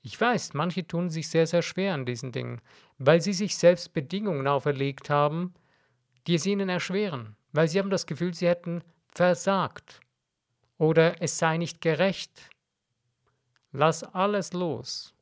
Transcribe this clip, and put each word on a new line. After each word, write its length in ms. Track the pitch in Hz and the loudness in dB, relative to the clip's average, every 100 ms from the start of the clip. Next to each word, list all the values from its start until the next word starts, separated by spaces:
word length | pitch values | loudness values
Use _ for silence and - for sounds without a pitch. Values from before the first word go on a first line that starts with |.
Ich 180 | 120 - | -16 0
weiß, 340 | 240 220 - | 2 2 -2
manche 320 | 143 170 180 165 | -4 -2 -4 -4
tun 240 | 165 180 | -4 -4
sich 180 | 160 156 | -6 -2
sehr, 180 | 160 160 | 0 2
sehr 160 | 175 | 2
schwer 320 | 165 - 196 | 0 -4 -4
an 120 | 151 123 | -2 -4
diesen 260 | 120 131 | -6 -6
Dingen, 280 | 127 123 117 _ - _ _ | -8 -8 -10 _ -20 _ _
weil 220 | 135 170 | 6 6
sie 120 | 165 | 4
sich 240 | 190 208 - | -2 -4 4
selbst 360 | 170 - - | 4 4 -2
Bedingungen 540 | - 135 196 214 147 135 | -8 -6 -4 -4 -2 0
auferlegt 640 | 139 147 135 139 139 - | 0 0 -2 -4 -6 -2
haben, 440 | 147 147 160 180 _ _ _ _ _ _ _ - | 2 2 0 -6 _ _ _ _ _ _ _ -2
die 80 | |
es 120 | 170 190 | 0 0
ihnen 220 | 202 190 | -2 -2
erschweren, 680 | 180 - 190 208 139 110 - _ | -2 -2 -2 -2 -6 -10 -18 _
weil 160 | 147 160 | 2 2
sie 100 | 185 | 2
haben 120 | 196 | 0
das 160 | 185 - | -2 -4
Gefühl, 280 | 143 180 | -4 -4
sie 140 | 170 175 | 0 0
hätten 360 | 175 170 170 - _ _ | 0 -4 -8 -10 _ _
versagt 920 | - 180 170 - 196 151 - _ - _ _ _ _ _ _ _ _ | 0 2 2 0 0 -2 -8 _ -20 _ _ _ _ _ _ _ _
oder 440 | 160 160 165 170 | 4 6 4 2
es 180 | 160 - | -6 0
sei 180 | 165 160 | 0 0
nicht 240 | 170 - | -4 -2
gerecht. 680 | 165 151 190 - - - - _ _ _ _ _ _ _ _ _ _ _ _ | -2 2 0 0 -12 -18 -20 _ _ _ _ _ _ _ _ _ _ _ _
Lass 300 | 135 156 160 | 2 2 2
alles 500 | - 185 196 208 - | -6 -2 0 0 -4
los 640 | 180 180 123 127 - - _ | -4 -4 -4 -8 -14 -14 _